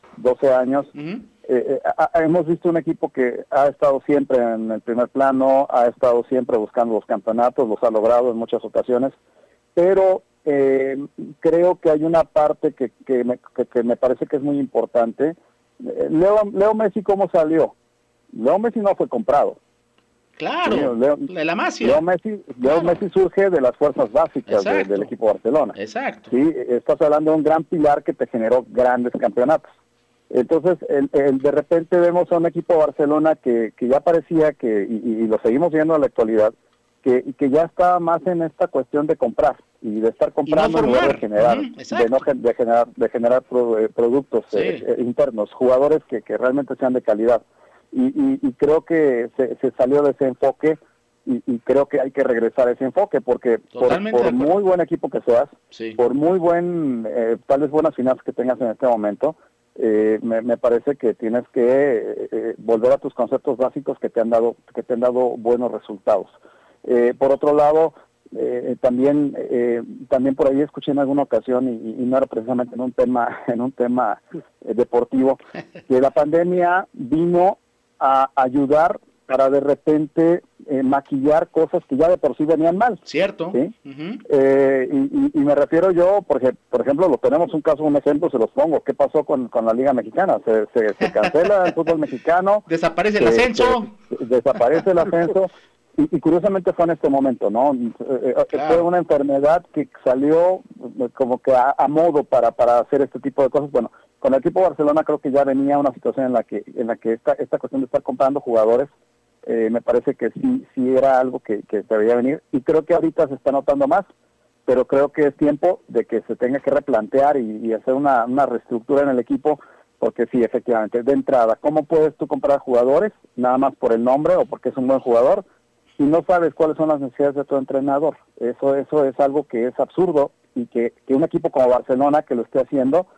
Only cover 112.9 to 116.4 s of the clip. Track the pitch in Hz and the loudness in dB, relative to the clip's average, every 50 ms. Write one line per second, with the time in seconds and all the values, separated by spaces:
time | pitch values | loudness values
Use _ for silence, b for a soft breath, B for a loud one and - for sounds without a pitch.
112.9 | 175 170 165 160 156 - 165 139 139 131 - 143 139 139 131 - 143 139 139 135 | 0 0 0 0 0 0 -2 -2 -2 -4 -4 -2 -2 0 0 0 0 0 0 0
113.9 | 165 196 196 - _ _ _ _ _ _ _ _ _ _ _ - 127 123 123 - | 0 0 -2 -4 _ _ _ _ _ _ _ _ _ _ _ 0 0 0 0 2
114.9 | - 139 143 143 - - 147 143 135 - 156 147 147 143 - 180 185 - _ - | 2 2 0 0 0 0 0 0 0 0 0 0 0 0 0 0 -2 -2 _ -6
115.9 | 196 117 110 - - 110 - - 113 - | -4 -4 -4 -2 -4 -6 -6 -6 -6 -4